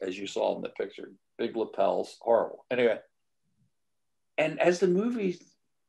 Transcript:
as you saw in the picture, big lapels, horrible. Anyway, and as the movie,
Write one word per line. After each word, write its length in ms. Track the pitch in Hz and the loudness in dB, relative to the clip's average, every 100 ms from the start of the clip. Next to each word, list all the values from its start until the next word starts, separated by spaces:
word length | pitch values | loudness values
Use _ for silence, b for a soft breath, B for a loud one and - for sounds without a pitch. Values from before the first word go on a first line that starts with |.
as 180 | 95 95 | -8 -8
you 80 | 98 | -6
saw 300 | 110 104 92 | -2 -2 -2
in 60 | |
the 80 | 92 | -6
picture, 420 | - 101 - - - _ - | -8 -8 -10 -18 -18 _ -6
big 200 | 117 117 | -4 -4
lapels, 600 | 107 - 95 92 101 - | -4 0 0 0 -4 -4
horrible. 440 | - 113 82 - - | 2 2 2 -6 -4
Anyway, 280 | 123 117 101 - _ _ _ _ _ _ _ _ _ _ _ _ - | 2 2 2 -6 _ _ _ _ _ _ _ _ _ _ _ _ -2
and 220 | 156 156 | 0 2
as 180 | 165 180 | 2 4
the 80 | 190 | 4
movie, 540 | 180 233 240 190 175 _ _ _ _ | 2 0 0 -2 -4 _ _ _ _